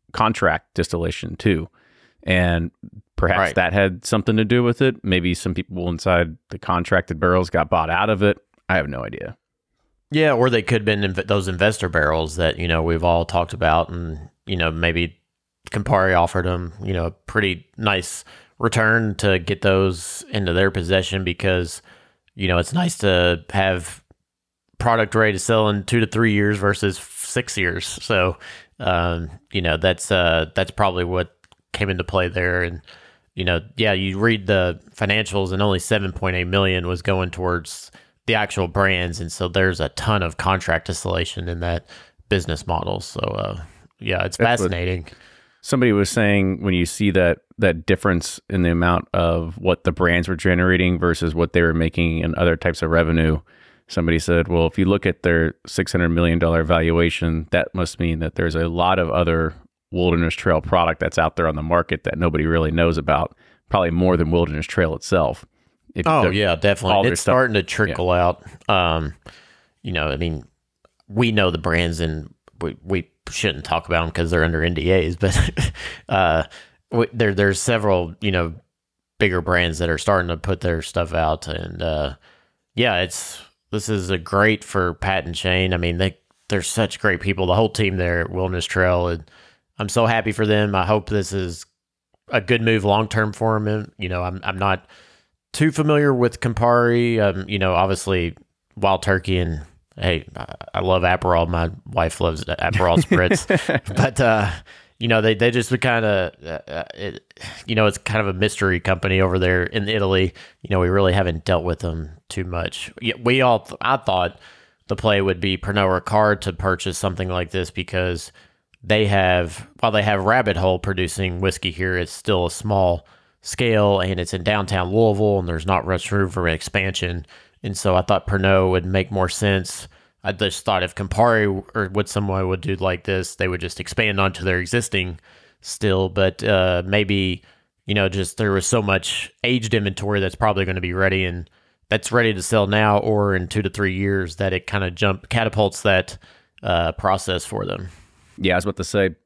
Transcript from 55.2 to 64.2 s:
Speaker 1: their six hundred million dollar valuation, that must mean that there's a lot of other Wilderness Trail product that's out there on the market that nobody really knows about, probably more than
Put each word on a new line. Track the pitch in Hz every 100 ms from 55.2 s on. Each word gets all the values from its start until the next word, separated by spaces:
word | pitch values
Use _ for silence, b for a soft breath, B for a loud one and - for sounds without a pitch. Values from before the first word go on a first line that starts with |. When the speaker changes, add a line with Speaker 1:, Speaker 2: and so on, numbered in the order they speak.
Speaker 1:
their | 90 82 80 - -
six | - -
hundred | 90 85
million | 85 85 85
dollar | 82 82
valuation, | 80 85 82 82 85 - 82 80 78
that | 90 -
must | 92 85 -
mean | 85 80
that | 80 -
there's | 85 80
a | 85
lot | 85 87 92
of | 85
other | 87 85 82 80 - _ _ -
Wilderness | 90 90 85 82 -
Trail | 95 80
product | - 90 85 80
that's | 78 -
out | 80 -
there | 82
on | 76
the |
market | 80 87 - 80
that | - -
nobody | 85 78 80
really | 82 78
knows | 82 85 78
about, | 73 73 - _ b b b
probably | 101 87
more | 85 92
than | 85